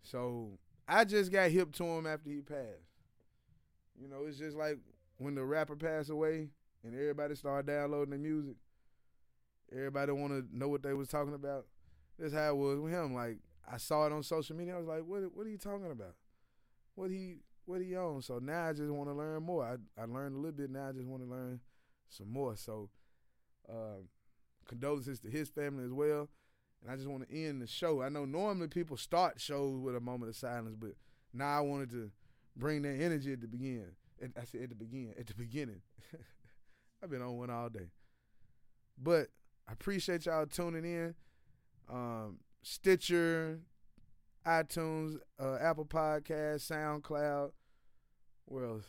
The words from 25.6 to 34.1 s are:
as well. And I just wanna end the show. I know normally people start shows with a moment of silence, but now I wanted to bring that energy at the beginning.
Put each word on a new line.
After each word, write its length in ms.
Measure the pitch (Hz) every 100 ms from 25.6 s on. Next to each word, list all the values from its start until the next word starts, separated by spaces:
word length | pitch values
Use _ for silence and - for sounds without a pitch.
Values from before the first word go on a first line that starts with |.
| 143 139
as 100 | 123
well. 360 | 131 147 147 147 - _ _ _ _
And 80 | -
I 40 | 131
just 120 | 135
wanna 180 | 135 131
end 300 | 151 160 139
the 60 | 117
show. 340 | - 175 147
I 80 | 131
know 160 | 147 139
normally 420 | 151 208 196 165
people 300 | 175 170 135
start 420 | - 170 180 127
shows 400 | - 143 139 135
with 160 | 131 123
a 60 |
moment 280 | 120 123 117
of 60 | 110
silence, 400 | 127 120 113 110
but 140 | 110 - - - _
now 240 | 120 143 143
I 40 |
wanted 280 | 143 143 135
to 200 | 120 107 - - - - -
bring 280 | 139 151
that 180 | 143 135
energy 320 | 170 156 135
at 80 | 131
the 60 | 113
beginning. 480 | 120 135 123 92 92 -